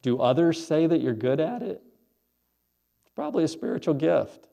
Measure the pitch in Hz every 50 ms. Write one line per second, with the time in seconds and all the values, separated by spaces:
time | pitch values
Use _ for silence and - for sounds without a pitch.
0 | - 127 120 127 127 123 131 147 170 170 160 160 - - 156 156 165 160 170 156
1 | - 131 120 107 110 127 131 147 156 160 247 240 240 208 90 - - - _ _
2 | _ _ _ _ _ _ _ _ _ _ _ _ _ _ _ _ _ _ _ _
3 | _ _ _ - - 302 240 190 160 156 160 - - - - - - 180 151 135
4 | 151 160 175 147 - - - - - _